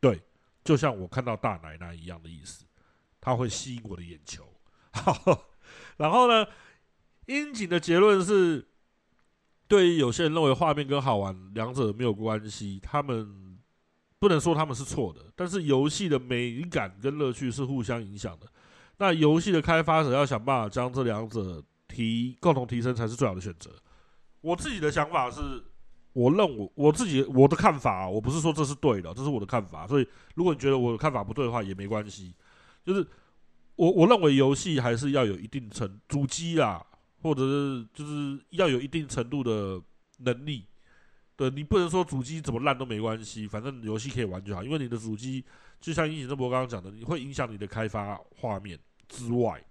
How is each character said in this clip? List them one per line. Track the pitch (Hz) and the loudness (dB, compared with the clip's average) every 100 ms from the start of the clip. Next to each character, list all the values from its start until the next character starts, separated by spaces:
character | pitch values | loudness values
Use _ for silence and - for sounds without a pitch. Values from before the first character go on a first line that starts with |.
对， | 135 92 _ _ _ _ | 4 2 _ _ _ _
就 | - | 2
像 | 147 147 110 | 4 4 -2
我 | 90 | -6
看 | - | -6
到 | 123 110 | -4 -4
大 | 123 95 | -4 -4
奶 | 80 78 | -10 -16
奶 | 85 | -14
一 | 85 82 | -14 -14
样 | 87 | -16
的 | 82 | -16
意 | 82 | -18
思， | - - _ _ _ _ _ _ | -18 -20 _ _ _ _ _ _
它 | - 120 | -4 -2
会 | 110 | -2
吸 | - 135 123 | -6 -10 -12
引 | |
我 | 110 | -12
的 | 87 | -14
眼 | 87 82 | -14 -18
球。 | 73 - - _ _ | -16 -18 -18 _ _
<laughs> | _ _ | _ _
好， | - - - - 156 - - - - - - | -2 0 0 2 2 0 -20 -20 -20 -20 -4
然 | 151 | 2
后 | 214 247 | 6 6
呢， | 226 214 - - _ _ _ _ _ - | 6 2 -6 -20 _ _ _ _ _ -8
樱 | 277 294 | -6 -6
井 | 247 190 | -6 -2
的 | 175 | -2
结 | 160 170 | 2 6
论 | 214 196 | 6 6
是， | 180 202 180 151 - _ _ _ _ _ _ _ _ _ _ | 4 4 4 0 -6 _ _ _ _ _ _ _ _ _ _
对 | 202 180 | 6 8
于 | 170 | 6
有 | 127 | 2
些 | 113 | 2
人 | 165 | 0
认 | 160 | 4
为 | 151 | 4
画 | 127 165 | 4 2
面 | 147 139 | 0 0
跟 | 143 | 0
好 | 135 107 | 2 0
玩 | 98 92 92 | 0 -6 -10
两 | 104 113 | -8 -6
者 | 127 117 | -2 -2
没 | 104 | 0
有 | 123 | -2
关 | 101 110 107 107 | 0 -2 -4 -6
系， | 101 104 98 | -10 -10 -10
他 | - 147 | -6 -4
们 | 143 117 107 98 95 92 _ _ _ _ _ _ | -4 -6 -8 -14 -20 -20 _ _ _ _ _ _
不 | 202 | 4
能 | 165 | 4
说 | 156 | 4
他 | 156 | 2
们 | 156 | 0
是 | 123 | -4
错 | 135 - 110 | -6 -4 -4
的， | 76 - - | -6 -20 -8
但 | 180 | -6
是 | 196 | -4
游 | 156 135 143 | 2 2 2
戏 | 147 196 | 0 0
的 | 143 | 0
美 | 127 123 123 117 | 0 -4 -2 -6
感 | 175 160 101 95 | -4 -4 -4 -6
跟 | 123 147 | -6 -2
乐 | 143 | -4
趣 | 117 131 | -2 -6
是 | 113 | -4
互 | 131 135 | -4 -4
相 | 110 117 | -4 -6
影 | 104 101 | -8 -10
响 | 101 80 | -10 -12
的。 | - _ _ - _ _ | -20 _ _ -20 _ _
那 | 196 | 2
游 | 165 151 160 | 6 6 6
戏 | 170 | 4
的 | 170 | 2
开 | 151 165 | 4 2
发 | 160 160 | 4 4
者 | 151 | 4
要 | 127 143 | 2 2
想 | 120 | 0
办 | 117 131 | 0 0
法 | 107 | 0
将 | 127 123 | -2 -4
这 | 127 | -2
两 | 123 107 113 | -2 -2 -4
者 | 110 95 82 71 _ _ | -6 -6 -8 -14 _ _
提-， | - 113 117 123 127 | -4 -2 0 -2 0
共 | 175 | 2
同 | 139 123 | 2 0
提 | 117 | -4
升 | 120 | -2
才 | 120 113 | -2 -4
是 | |
最 | 120 131 | 0 -2
好 | |
的 | 92 | -2
选 | 95 82 | -10 -12
择。 | - - _ _ _ _ - _ | -18 -20 _ _ _ _ -20 _
我 | 156 175 | -4 -4
自 | 302 | -4
己 | 220 | -2
的 | 151 | -2
想 | 147 151 | 0 0
法 | 165 123 | 0 -2
是， | 117 143 127 - - - - - | -4 -8 -8 -12 -20 -20 -20 -10
我 | - 123 | 2 4
认 | 175 196 117 | 6 2 0
为， | 98 | -10
我 | - 143 | 4 4
自 | 156 240 | 4 2
己， | 135 | 0
我 | 135 131 139 | 2 8 8
的 | |
看 | 165 196 151 | 8 4 4
法 | 123 95 | -2 -2
啊， | 92 | -2
我 | 101 | -2
不 | 110 | -2
是 | 156 | 0
说 | 160 | 0
这 | 151 | 0
是 | 143 | -2
对 | 143 143 104 | 0 2 2
的， | 85 | -2
这 | 98 | -6
是 | 139 | -4
我 | 135 | -4
的 | |
看 | 101 120 95 | -2 -4 -4
法。 | 82 87 | -12 0
所 | 143 | 0
以 | 127 - - | 0 -4 -18
如 | - | -2
果 | 180 | 0
你 | 143 | 2
觉 | 131 | 2
得 | 135 | 2
我 | 120 | 2
的 | 113 | 0
看 | 151 | -2
法 | 127 | -2
不 | 101 | -6
对 | 107 | -2
的 | 127 | -2
话， | 117 | -2
也 | 98 | -4
没 | 95 101 | -6 -4
关 | 107 107 | -4 -4
系。 | 98 92 87 _ _ _ _ | -12 -18 -20 _ _ _ _
就 | - | -2
是 | 196 175 - _ _ _ _ _ - | -2 -2 -8 _ _ _ _ _ 2
我， | 165 | 2
我 | 185 175 | 6 6
认 | 240 | 8
为 | 165 | 6
游 | 139 135 | 6 4
戏 | 139 190 151 | 2 0 0
还 | 120 117 | 0 0
是 | 143 | 0
要 | 139 120 | 2 0
有 | |
一 | 95 107 | -2 -8
定 | 139 113 | -10 -12
程-， | - 104 101 _ | -8 -8 -8 _
主 | 147 135 | -2 -2
机 | - 165 165 | -2 -2 2
啦， | 127 87 - _ _ _ | 2 0 -12 _ _ _
或 | 160 | -2
者 | 143 | 0
是 | 135 143 143 131 113 | 0 0 -2 -4 -10
就 | - | -14
是 | 147 147 143 139 _ | -10 -6 -6 -8 _
要 | 170 185 | 0 2
有 | 127 | 2
一 | 139 | -2
定 | 165 143 | -6 -6
程 | 117 120 | -6 -4
度 | 143 | -4
的 | 120 110 98 92 85 _ _ _ | -2 -2 -2 -8 -12 _ _ _
能 | 127 120 143 | -4 -4 -6
力。 | 139 92 - _ _ _ - _ _ | -10 -10 -20 _ _ _ -20 _ _
对， | 131 | -4
你 | 135 | -2
不 | 151 214 | 2 2
能 | 175 | 4
说 | 180 | 2
主 | 170 135 | 0 -2
机 | 123 160 | -4 -6
怎 | 151 | -4
么 | 117 | -2
烂 | 139 131 | 0 -2
都 | |
没 | 131 110 | -2 -4
关 | 110 110 | -2 -4
系， | 107 113 107 | -8 -10 -8
反 | 107 | -8
正 | 120 131 | -8 -10
游 | 110 110 | -6 -6
戏 | 117 | -4
可 | 113 | -4
以 | |
玩 | 110 90 | -4 -6
就 | 98 | -8
好。 | 95 | -8
因 | 110 | -4
为 | 156 | -4
你 | 127 | -4
的 | 117 | -6
主 | 110 | -6
机， | 107 127 131 123 - - - | -8 -6 -8 -10 -20 -20 -16
就 | - | -8
像 | 160 156 | -2 -2
樱 | 156 | -4
井 | 127 | -8
正 | 139 | -4
博 | 127 | -2
刚 | 127 | -2
刚 | 127 | -2
讲 | 113 | -8
的， | 90 | -12
你 | 104 | -14
会 | 113 165 | -6 -6
影 | 135 | -6
响 | 135 127 | -6 -6
你 | 107 | -6
的 | 101 | -10
开 | 113 110 | -6 -4
发 | 107 101 101 - _ | -4 -6 -10 -14 _
画 | 123 98 | -8 -6
面 | 98 82 _ _ - | -8 -16 _ _ -20
之 | - 120 | -14 -4
外 | 120 113 78 - | 0 0 -2 -14